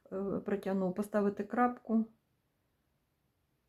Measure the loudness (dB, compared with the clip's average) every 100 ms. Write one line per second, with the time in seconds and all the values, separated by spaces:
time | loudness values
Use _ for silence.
0 | -8 -6 -4 -4 -2 -2 0 0 0 -2
1 | -2 0 2 0 -2 2 2 0 0 0
2 | 0 -6 _ _ _ _ _ _ _ _
3 | _ _ _ _ _ _